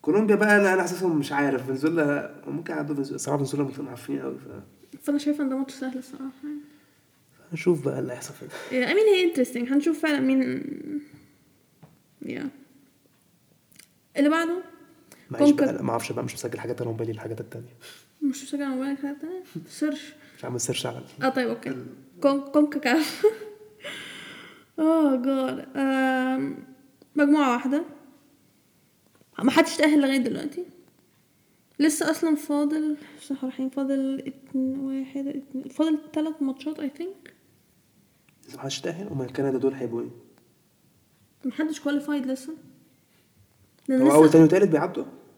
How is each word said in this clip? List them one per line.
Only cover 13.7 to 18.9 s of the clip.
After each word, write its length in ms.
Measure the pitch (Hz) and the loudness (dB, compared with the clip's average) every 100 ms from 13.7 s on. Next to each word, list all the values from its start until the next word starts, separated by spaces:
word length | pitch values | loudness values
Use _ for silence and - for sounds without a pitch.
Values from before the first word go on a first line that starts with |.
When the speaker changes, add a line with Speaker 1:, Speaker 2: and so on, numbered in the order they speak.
| - _ _ _ - | -20 _ _ _ 2
Speaker 2:
اللي 120 | 285 | 2
بعده. 340 | 320 330 359 - - - _ _ - _ | 4 0 -4 -8 -20 -20 _ _ -20 _
Speaker 1:
معلش 200 | - 294 | 4 6
بقى، 160 | 294 285 | 6 2
Speaker 2:
كونكا- 60 | - | 0
Speaker 1:
لا، 60 | |
ما 80 | 123 | -2
أعرفش 220 | 117 - | -2 -2
بقى، 120 | 117 | -6
مش 100 | 120 | -6
مسجل 240 | - 120 127 | -6 -8 -8
حاجات، 220 | 113 120 | -8 -6
أنا 100 | 120 | -6
موبايلي 220 | 110 113 | -4 -6
الحاجات 280 | 107 - 110 | -6 -10 -10
التانية. 340 | 113 117 - - - - _ _ | -10 -14 -16 -20 -20 -20 _ _
Speaker 2:
مش 200 | 285 262 | -4 -4
مسجل 180 | - 285 | -8 -6
على 120 | 277 | -4
موبايلك 240 | 254 269 | -4 -4